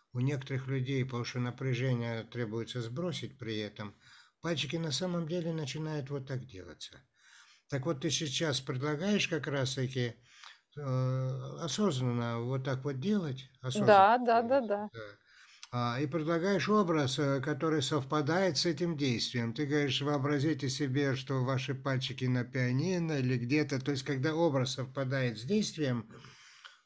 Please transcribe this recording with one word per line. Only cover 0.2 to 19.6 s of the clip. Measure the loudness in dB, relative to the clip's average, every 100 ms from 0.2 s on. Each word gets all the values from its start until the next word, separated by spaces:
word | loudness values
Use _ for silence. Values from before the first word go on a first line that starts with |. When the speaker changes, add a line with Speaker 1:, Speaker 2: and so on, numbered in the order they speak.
Speaker 1:
некоторых | 0 0 -2 -4 -2
людей, | -2 0 0 0
потому | -2 -4
что | -4
напряжение | -4 -4 -2 0 2 0 0 -4 -6
требуется | -6 -4 -4 -6 -6
сбросить | -6 -4 -4 -4 -8 -10
при | -6 -4
этом, | -4 -6 -10 -12 -20 -20 -20 _
пальчики | -4 -2 -2 -2
на | -2
самом | -2 0 -2 -2
деле | -2 -2
начинают | -2 -4 -4 -4 -4 -4
вот | -6 -6
так | -6 -8
делаться. | -12 -14 -14 -16 -16 -20 _ -20 -20 -20 -20 _
Так | -4 -2
вот, | -2
ты | -2
сейчас | -2 -2 -2 0 0
предлагаешь | -2 -2 -2 0 2 2 2
как | -2 -2
раз-таки, | 0 0 0 -2 0 -2 -4 _ -20 -20 -20 _ -8
э, | -2 0 2 0 -2 -4 -8 -8
осознанно | -6 0 2 2 2 2 0 -2
вот | -2 -2 -2
так | -2 -2
вот | -2
делать, | 0 0 0 -6 -10 _
осознанно | -6 2 8
Speaker 2:
Да, | 10 10 6
да, | 4 4
да, | 4 2
Speaker 1:
делать, | 2
Speaker 2:
да. | -2 -4
Speaker 1:
да. | -10 -14 -14 _ -20 -20 -20 -8
А, | -2 -2 -2
и | -2
предлагаешь | -2 0 0 2 2 4
образ, | 4 4 4 2 2
э, | 2 2
который | 0 0 2 2
совпадает | 2 0 0 0 2 2 2 2
с | 0
этим | 0 -2 0
действием. | 0 0 0 -2 -2
Ты | -2